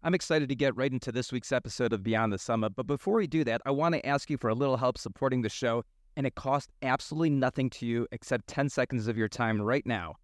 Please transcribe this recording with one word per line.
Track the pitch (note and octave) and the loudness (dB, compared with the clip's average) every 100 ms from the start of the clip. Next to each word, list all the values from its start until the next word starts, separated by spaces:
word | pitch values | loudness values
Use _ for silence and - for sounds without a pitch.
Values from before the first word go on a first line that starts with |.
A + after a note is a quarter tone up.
I'm | D#3+ | 2
excited | F3+ - D#3+ C#3 | 0 2 2 2
to | C3 | 2
get | C#3 A#2 | 2 2
right | C#3 | 0
into | C3 - | 0 -4
this | A#2 B2 | -6 -4
week's | B2+ - | -6 -2
episode | B2+ - - A#2+ | -2 -2 -2 0
of | G#2+ | 0
Beyond | F#2+ A2 A2+ | 0 0 2
the | G2 | -2
Summit, | - A2+ A2 G2 | -2 0 0 -2
but | C3+ | -4
before | C#3+ - A3 | -2 2 2
we | F3+ | 2
do | D#3+ C3+ | 2 2
that, | A#2 - | 0 0
I | |
want | C#3 E3 D#3+ | 0 2 0
to | - | 0
ask | C#3+ - | -2 0
you | C#3+ | -2
for | A#2 | 0
a | |
little | A2+ C#3 B2+ | 2 2 2
help | B2+ B2 | 2 0
supporting | - G2 C3+ B2+ | -8 -2 0 2
the | A2 | 0
show, | - B2 A#2 - _ _ - | 0 0 0 -2 _ _ -4
and | C#3 | -4
it | - | -2
costs | C3+ C#3 - _ | -2 -2 -2 _
absolutely | - C3 - D3+ E3 | 0 0 0 0 4
nothing | C#3+ C3 - C3 | 4 2 2 -2
to | - A#2+ | -2 -2
you | A#2 A#2 | 0 -2
except | - - B2 - | -6 -2 -4 -2
ten | - C#3+ | -2 -2
seconds | - B2+ B2+ A2 | 0 -2 0 -2
of | A2+ | 0
your | G#2+ | 0
time | - A#2 G#2+ | 0 0 2
right | G#2 C3+ - | 2 0 0
now. | A2+ E2+ D2+ | -4 -4 -12